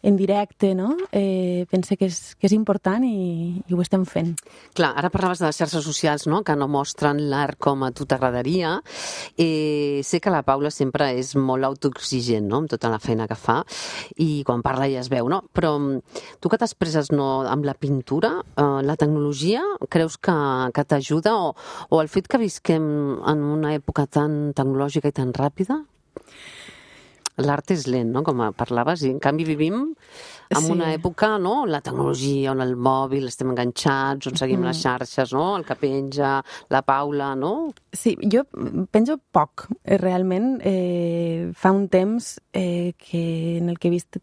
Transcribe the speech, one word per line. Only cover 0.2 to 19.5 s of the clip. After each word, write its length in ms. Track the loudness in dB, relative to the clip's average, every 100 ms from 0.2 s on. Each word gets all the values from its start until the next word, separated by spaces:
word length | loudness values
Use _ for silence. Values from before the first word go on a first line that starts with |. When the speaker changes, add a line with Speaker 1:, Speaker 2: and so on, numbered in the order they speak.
| 4 2 0 2 2
Speaker 1:
no? 220 | 2 0 -2 -2
Eh, 560 | 0 0 0 0 -2 0
pense 240 | 0 0 0
que 100 | 0
és, 240 | -2 -12 0
que 80 | 2
és 60 | 4
important 460 | 2 0 0 0 0
i, 560 | 0 -2 -2 -4 -6
i 120 | -2 0
ho 60 |
estem 180 | 2 2 2
fent. 220 | 0 -2 -4 -10 -20 -10
Speaker 2:
Clar, 200 | 0 0 2
ara 140 | 0
parlaves 240 | 2 0 2
de 60 | 0
les 140 | 0
xarxes 220 | -2 -2 -4
socials, 400 | 0 0 2 0
no? 140 | 0
Que 140 | 2 0
no 80 | 2
mostren 520 | 0 -2 0 0 2 0
l'art 300 | 0 -2 0
com 220 | 0 2 -2
a 60 |
tu 140 | -4 -2
t'agradaria. 680 | 2 2 0 0 0 0 -4 -6 -12 -10 -10 -10 0
Eh, 640 | 2 2 0 0 0 -2
sé 160 | -2 -2
que 140 | 2
la 80 | 0
Paula 300 | 2 2 0
sempre 380 | 0 -2 2 0
és 220 | 0 0 0
molt 260 | 0 0 0
autoexigent, 760 | 0 -2 -2 -4 -2 0 0 2
no? 140 | 0
Amb 80 | -2
tota 160 | -2 0
la 80 | -2
feina 280 | -2 -2 -2
que 80 | -4
fa, 220 | 0 0 -2 -10 -10 -10 -12 -2
i 240 | 0 0
quan 220 | 0 0 -2
parla 240 | 0 -2
ja 140 | -2 -2
es 60 |
veu, 160 | -2 0
no? 140 | -2 -2
Però, 220 | 0 0 0
mm, 240 | -2 -4 -6 -16 -16 -6
tu 80 | -2
que 80 | 0
t'expresses, 540 | -2 -2 -2 0 2
no, 300 | 0 2 0 -2
amb 180 | -2 -2
la 60 | -4
pintura, 560 | -2 -2 0 0 0 -2 -6 2
eh, 240 | 2 2
la 160 | 0 2
tecnologia, 640 | 2 2 0 0 0